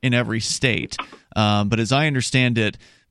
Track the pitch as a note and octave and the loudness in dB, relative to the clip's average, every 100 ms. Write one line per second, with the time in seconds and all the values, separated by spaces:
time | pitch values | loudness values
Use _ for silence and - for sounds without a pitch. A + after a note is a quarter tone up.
0 | C3 A#2+ A2+ A2+ - - C3 - A#1 - | 0 2 0 -2 -4 -2 0 0 -4 -10
1 | - - - - G#2+ G#2 G2+ A2+ A2 C3+ | -12 -16 -6 0 2 2 2 0 0 0
2 | D#3 C3+ - C3 B2 A#2 G#2+ - - _ | 0 -2 0 2 2 2 0 -4 -16 _
3 | _ | _